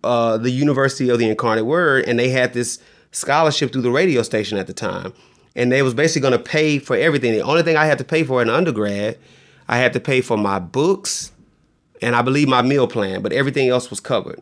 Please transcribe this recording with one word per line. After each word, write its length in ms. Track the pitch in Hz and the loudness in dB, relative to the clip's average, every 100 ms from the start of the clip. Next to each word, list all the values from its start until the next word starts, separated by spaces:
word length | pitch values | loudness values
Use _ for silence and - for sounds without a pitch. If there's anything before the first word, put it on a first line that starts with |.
uh, 340 | - 120 117 113 | -2 0 0 0
the 140 | 120 | -2
University 580 | 127 147 135 131 - 123 | 0 0 2 0 0 0
of 80 | 120 | 2
the 100 | 113 | 2
Incarnate 380 | 107 123 110 113 | 0 0 0 0
Word, 400 | 165 165 135 - | 0 2 2 0
and 140 | 120 | 0
they 100 | 127 | 0
had 240 | 131 123 | 2 0
this 240 | 120 120 - - _ _ | -2 -6 -8 -16 _ _
scholarship 640 | - - 147 156 143 135 | -8 -2 2 2 0 -2
through 80 | 127 | 0
the 100 | 120 | 0
radio 300 | 131 185 127 | 2 2 2
station 380 | 110 110 104 104 | 0 -2 -2 -4
at 80 | 92 | -6
the 60 | |
time. 380 | - 104 92 92 - _ _ _ - | -6 -6 -6 -10 -16 _ _ _ -4
And 160 | 123 | 0
they 100 | 131 | 2
was 140 | 135 120 | 2 2
basically 260 | 160 160 | 0 2
gonna 180 | 135 120 | 2 0
pay 380 | 123 156 156 143 | 0 0 2 0
for 180 | - 120 | 0 0
everything. 380 | 156 147 120 | 2 2 0
The 80 | 110 | 0
only 220 | 120 160 | 0 0
thing 120 | 165 151 | 2 2
I 120 | 156 | 2
had 100 | 135 | 0
to 60 | |
pay 200 | 127 160 | 0 -2
for 200 | 139 127 | 0 0
in 60 | 113 | 2
undergrad, 680 | 127 175 107 104 101 107 113 - - _ _ - | 0 0 -2 -2 -2 -6 -6 -16 -20 _ _ -4
I 100 | 120 | 0
had 160 | 127 | 2
to 60 | 127 | 0
pay 220 | - 131 | 0 0
for 160 | - 110 | 0 0
my 220 | 101 98 | 0 -2
books 720 | 85 131 165 196 - - - - _ _ _ _ _ - | -4 0 0 0 -4 -8 -10 -18 _ _ _ _ _ -6
and 140 | 120 120 | 0 0
I 80 | |
believe 240 | 120 139 143 | 2 2 2
my 160 | 127 | 2
meal 240 | 123 139 120 | 2 2 2
plan, 340 | 117 98 95 | 0 -4 -4
but 100 | 101 | -2
everything 380 | 135 139 139 127 | -2 0 0 0
else 220 | 127 123 | 0 -2
was 80 | - | -10
covered. 420 | - 117 - - | -4 -4 -4 -12